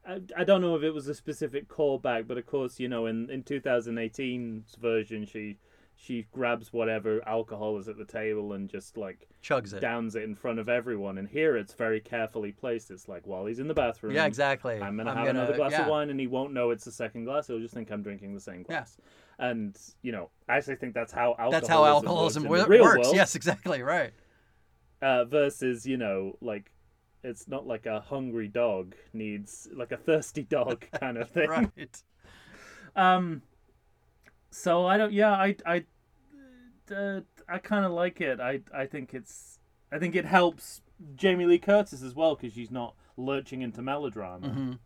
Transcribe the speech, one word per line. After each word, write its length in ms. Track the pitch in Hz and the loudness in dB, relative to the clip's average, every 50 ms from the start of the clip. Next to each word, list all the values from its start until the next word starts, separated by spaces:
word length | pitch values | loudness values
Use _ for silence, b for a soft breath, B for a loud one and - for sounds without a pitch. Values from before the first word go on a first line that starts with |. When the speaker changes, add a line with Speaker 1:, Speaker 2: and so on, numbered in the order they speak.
| _ | _
Speaker 1:
I, 140 | 190 185 196 185 190 - | -10 -10 -10 -10 -10 -4
I 80 | 170 180 | -2 6
don't 160 | 185 196 185 | 6 6 6
know 120 | 180 175 170 | 6 2 0
if 60 | 156 | 0
it 80 | 147 160 | 0 -2
was 140 | 156 151 135 139 | -2 -4 -6 -8
a 60 | 147 | -10
specific 540 | - _ - 147 - 156 139 120 143 - _ | -10 _ -10 -6 -6 -6 -6 -6 -8 -10 _
callback, 580 | - - 151 143 135 127 - 135 120 113 113 | -2 0 2 2 2 0 -2 -2 -2 -2 -2
but 120 | 113 127 123 | -4 -6 -8
of 80 | 117 | -6
course, 340 | - - 139 131 123 - - | -4 -4 -2 -2 -4 -4 -6
you 80 | 127 123 | -6 -4
know, 180 | 127 117 113 | -2 -2 -2
in, 220 | 113 113 113 117 127 | -2 -2 -4 -4 -6
in 120 | 135 135 | -8 -10
two 180 | 127 - 143 139 | -6 -6 -6 -4
thousand 380 | - 139 127 123 110 120 117 117 | -2 0 0 0 0 -2 -6 -4
eighteen's 760 | 113 113 113 - 139 127 123 123 120 117 113 110 110 _ - 113 | -6 -6 -6 -6 -6 -6 -4 -6 -6 -8 -10 -12 -14 _ -18 -4
version, 460 | 117 117 113 113 107 - 110 107 107 | -2 0 0 0 -2 -2 -8 -10 -10
she, 320 | 101 - 110 107 107 101 _ _ _ _ _ _ _ _ | -10 -10 -12 -12 -12 -12 _ _ _ _ _ _ _ _
she 300 | _ - - 127 117 107 - | _ -10 -8 -8 -8 -8 -10
grabs 400 | - 131 127 120 120 113 113 - | -6 -2 -2 0 -2 -2 -6 -6
whatever 480 | - 117 113 113 110 110 98 110 107 113 - 110 | -4 -2 0 0 -2 -2 -2 -2 -2 -2 -2 -2
alcohol 480 | 113 117 110 - 110 101 107 107 107 104 | -4 -4 -4 -4 -8 -6 -4 -4 -4 -4
is 100 | 95 110 | -6 -10
at 100 | 104 110 | -12 -14
the 60 | 107 | -14
table 480 | - - 113 110 110 107 107 104 104 101 | -10 -8 -6 -4 -2 -2 -2 -4 -6 -6
and 140 | 98 98 95 | -8 -8 -8
just, 260 | - 98 - - _ | -10 -12 -12 -12 _
like, 320 | 113 107 95 90 _ - _ - _ | -10 -10 -10 -10 _ -20 _ -20 _
Speaker 2:
Chugs 320 | - - 151 131 110 98 101 | -4 -2 -2 -2 -2 -4 -8
it. 60 | 98 | -4
Speaker 1:
downs 340 | 135 117 117 120 113 113 104 | -4 -2 -2 -2 -4 -4 -6
it 80 | 113 | -6
in 120 | 107 110 104 | -6 -6 -10
front 240 | 98 - 127 117 113 | -6 -6 -4 -4 -4
of 80 | 110 117 | -2 0
everyone. 500 | 120 123 117 127 117 101 98 98 95 95 | 0 0 0 -2 -4 -4 -4 -6 -6 -8
And 100 | 98 101 | -10 -6
here 280 | - 147 156 160 139 | -4 0 2 2 2
it's 180 | 113 101 101 - | 0 -2 -6 -6
very 260 | - 117 113 110 110 | -4 -2 0 0 -2
carefully 520 | 110 - - 117 113 107 - 117 104 104 | -2 -4 -4 -4 -4 -4 -4 -6 -6 -6
placed. 380 | 101 _ - 127 120 113 - - | -8 _ -6 -4 -4 -4 -6 -10
It's 180 | 98 90 - - | -20 -18 -16 -14
like, 180 | 95 87 - | -14 -14 -10
while 200 | 98 95 92 98 | -10 -8 -6 -6
he's 120 | 107 117 120 | -6 -6 -6
in 80 | 135 156 | -6 -2
the 60 | 156 | 0
bathroom, 400 | 151 135 117 113 - - 107 107 | 0 0 0 -2 -4 -8 -2 0
Speaker 2:
Yeah, 100 | 151 160 | 2 2
exactly. 560 | 147 107 120 143 139 139 127 - 127 117 107 | 2 2 2 2 2 2 0 -2 -4 -4 -4
Speaker 1:
I'm 160 | 101 101 104 | -4 -6 -4
gonna 140 | 107 113 113 | -4 -4 -4
Speaker 2:
I'm 60 | 113 117 | -2 0
Speaker 1:
have 80 | 117 | 0
Speaker 2:
gonna, 140 | 135 131 127 | 0 0 0
Speaker 1:
another 160 | 120 120 - | 0 0 2
glass 160 | 143 147 135 | 2 2 2
Speaker 2:
yeah. 100 | 143 156 | 2 2
Speaker 1:
of 60 | 139 135 | 2 2
wine, 200 | 151 151 147 147 | 2 0 0 -2
and 80 | 139 135 | -2 -4
he 80 | 135 123 | -4 -2
won't 240 | 127 127 135 143 | -2 -2 -2 -2
know 180 | 139 127 123 120 | -2 0 0 0
it's 160 | 117 107 - | 0 -2 -4
a 60 | 123 | -16
second 320 | 113 - 120 110 107 117 113 | -8 -8 -8 -6 -6 -8 -8
glass. 240 | 120 135 151 147 - | -4 -4 -4 -4 -4
He'll 100 | 123 113 | -6 -6
just 160 | 113 117 - | -6 -8 -10
think 160 | 123 110 104 | -12 -10 -8
I'm 120 | 107 104 | -8 -8
drinking 300 | 101 104 101 95 101 98 101 | -8 -8 -10 -12 -12 -12 -12
the 60 | 98 | -12
same 200 | - - 92 90 | -12 -14 -16 -14
Speaker 2:
Yeah. 160 | 90 - 165 | -10 -8 -8
Speaker 1:
glass. 200 | 151 110 - - _ b b b b b b b b | -8 -8 -10 -20 _ b b b b b b b b
And, 360 | 135 123 120 113 107 101 98 - - - _ _ | -4 -4 -2 -2 -4 -6 -8 -12 -20 -20 _ _
you 100 | - 127 | -8 -8
know, 180 | 113 98 85 - _ _ _ - | -6 -6 -10 -12 _ _ _ 0
I 80 | 120 | 0
actually 200 | 143 147 143 135 | 0 0 -2 -8
think 180 | - - 123 110 | -8 -8 -6 -4
that's 180 | 120 117 - | -6 -6 -4
how 220 | - - 120 123 117 - 113 120 | -2 0 2 2 2 2 0 2
Speaker 2:
That's 180 | 139 160 156 160 | 2 2 2 4
how 160 | 165 160 151 | 6 8 8
Speaker 1:
alcoholism 240 | 147 147 147 - - | 8 8 6 4 2
Speaker 2:
alcoholism 360 | 175 165 165 160 - 151 151 | 0 2 2 2 0 -2 0
Speaker 1:
works 180 | 143 160 175 | 2 4 4
in 20 | 190 | 8
the 40 | 165 | 10
Speaker 2:
wo-, 80 | 196 | 10
Speaker 1:
real 80 | 240 220 | 12 12
Speaker 2:
works. 220 | 233 214 135 120 127 | 12 10 8 6 6
Speaker 1:
world. 80 | 165 | 6
Speaker 2:
Yes, 180 | 196 185 - - | 6 4 4 2
exactly, 480 | 151 - 170 - - - 180 165 131 | -2 0 -2 -2 0 -2 -4 -2 -2
right. 300 | 123 139 165 175 143 113 - - _ _ _ _ _ _ _ _ _ _ _ _ _ _ _ _ | 0 0 0 0 0 -2 -6 -16 _ _ _ _ _ _ _ _ _ _ _ _ _ _ _ _
Speaker 1:
Uh, 220 | - 135 127 123 120 | 2 2 4 4 2
versus, 580 | 117 143 151 143 143 143 - 135 127 123 117 113 | 2 4 2 2 2 0 -2 -2 -2 -2 -2 -4
you 100 | 135 131 | -4 -4
know, 400 | 127 117 104 98 95 95 95 - - | -2 -2 -2 -2 -2 -2 -6 -8 -8
like, 320 | - 120 107 104 101 _ _ _ _ _ _ _ _ _ _ _ - | -8 -8 -8 -8 -10 _ _ _ _ _ _ _ _ _ _ _ -12
it's 240 | 127 117 - - - | -12 -12 -12 -10 -10
not 180 | 135 135 - | -10 -10 -6
like 200 | 135 120 110 - | -6 -8 -6 -4
a 140 | 117 110 107 | -6 -6 -6
hungry 460 | 104 - 143 135 131 127 117 117 110 101 | -6 -6 -6 -6 -6 -4 -4 -4 -6 -4
dog 460 | 101 120 120 117 101 95 92 90 95 - - - | 0 0 0 2 0 -2 -6 -8 -14 -20 -20 -14
needs, 560 | - 110 107 107 104 104 101 - - - - 156 | -10 -8 -8 -6 -8 -8 -10 -12 -16 -20 -18 -16
like, 180 | - 139 120 - | -12 -12 -8 -8
a 40 | 131 | -8
thirsty 460 | 120 - - 160 156 139 - - 156 139 | -6 2 2 2 2 2 -4 -8 -10 -4
dog 420 | - 156 139 123 123 120 113 - - | -2 0 0 0 0 -2 -6 -8 -10
Speaker 2:
<laughs> 80 | - - | -8 -6
Speaker 1:
kind 180 | - 131 120 117 | -6 -4 -4 -4
of 100 | 120 - | -6 -4
thing. 180 | - 170 151 143 | 0 0 0 2
Speaker 2:
Right. 540 | 156 196 233 - - - 147 - - - _ _ _ B B B B B B B B B B B B B B B B | 2 0 0 0 -2 -12 -16 -16 -16 -20 _ _ _ B B B B B B B B B B B B B B B B
Speaker 1:
Um, 460 | 202 185 185 185 185 180 170 160 139 - _ _ _ _ _ _ _ _ _ _ _ _ _ _ _ _ - _ _ _ _ | 4 6 6 6 6 2 -2 -4 -8 -10 _ _ _ _ _ _ _ _ _ _ _ _ _ _ _ _ -20 _ _ _ _
so 360 | - - - 180 170 175 180 | -18 -6 0 2 2 4 4
I 100 | 180 190 | 4 4
don't, 160 | 214 214 208 | 4 4 2
yeah, 180 | 202 202 214 214 | 4 4 6 6
I, 220 | 202 196 190 202 202 - - | 6 4 4 2 2 0 -2
I, 180 | 165 170 175 - _ _ _ _ _ _ _ _ _ - 277 269 262 254 247 247 247 240 _ _ - | -2 -2 -2 -2 _ _ _ _ _ _ _ _ _ -20 -20 -20 -20 -20 -20 -20 -20 -20 _ _ -10
uh, 280 | 196 196 202 202 196 190 - _ _ - - - | -8 -6 -4 -4 -4 -6 -10 _ _ -20 -12 -8
I 100 | 175 185 | -8 -8
kinda 300 | - - 214 208 196 185 | -4 0 0 2 2 2
like 300 | 175 170 175 180 175 - | 2 2 0 0 0 -2
it. 200 | 175 143 127 113 | -2 0 0 0
I, 220 | 127 123 139 135 - - - | 0 -2 -2 -2 -6 -8 -6
I 120 | 143 135 | -6 -6
think 280 | 135 - 151 127 - - | -6 -6 -10 -10 -8 -10
it's, 440 | 131 117 - - - - - - _ _ _ _ _ _ _ | -12 -12 -12 -20 -20 -20 -20 -20 _ _ _ _ _ _ _
I 60 | - 151 | -4 -2
think 160 | 170 175 160 | -2 0 0
it 80 | 180 165 | 0 0
helps 560 | 147 175 185 180 175 - - - - - - _ _ _ _ 170 151 135 | 6 6 6 6 6 2 -2 -16 -18 -18 -18 _ _ _ _ -20 -20 -10
Jamie 300 | 131 190 196 180 180 175 | 2 4 4 4 6 6
Lee 120 | 170 175 170 | 6 6 6
Curtis 440 | - - 202 208 202 - - 127 | 6 6 6 6 6 2 -6 -12
as 120 | 131 131 123 | -12 -12 -2
well, 200 | 143 160 160 147 | 2 2 2 2
'cause 200 | 135 - 120 104 | 2 -6 -10 -10
she's 160 | 117 117 104 | -10 -12 -8
not 220 | 120 127 120 113 - _ _ _ _ | -8 -8 -8 -8 -10 _ _ _ _
lurching 460 | - 127 131 139 135 131 - 135 127 | -8 -4 -2 -2 -4 -4 -6 -8 -6
into 200 | 131 120 107 117 | -6 -6 -8 -8
melodrama 680 | 120 131 139 147 147 131 101 110 101 90 90 90 - 139 | -4 -4 -4 -2 -4 -6 -6 -8 -10 -10 -10 -8 -8 -6
Speaker 2:
Mm-hmm. 240 | 110 135 135 127 127 123 _ | -6 -4 -6 -6 -8 -10 _